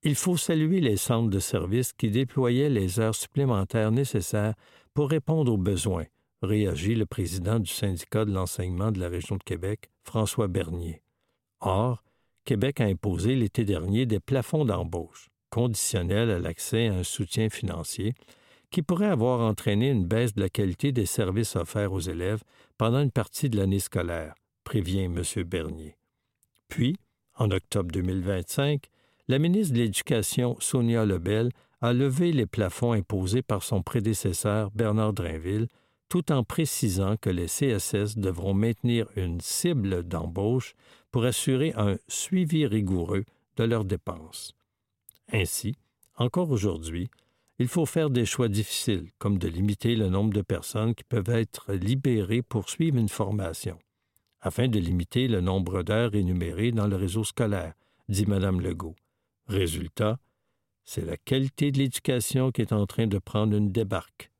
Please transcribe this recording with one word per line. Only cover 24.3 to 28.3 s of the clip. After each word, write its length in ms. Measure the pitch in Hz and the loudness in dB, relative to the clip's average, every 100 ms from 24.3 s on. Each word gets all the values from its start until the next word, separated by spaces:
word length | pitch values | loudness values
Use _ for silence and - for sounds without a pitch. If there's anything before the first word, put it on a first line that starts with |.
| - _ _ - | -14 _ _ -4
prévient 420 | 113 85 95 92 | -4 0 0 0
monsieur 380 | 87 85 - 87 | -2 -4 -4 -4
Bernier. 500 | 90 78 80 78 - _ _ _ _ _ _ _ | -4 -4 -8 -14 -18 _ _ _ _ _ _ _
Puis, 300 | - 120 180 _ _ _ - | 0 0 0 _ _ _ -2
en 160 | 110 | 0
octobre 380 | 95 - 101 90 | 0 0 -2 0
deux 120 | 95 | -2
mille 220 | 92 95 | -2 -2
vingt-cinq, 640 | 92 | -2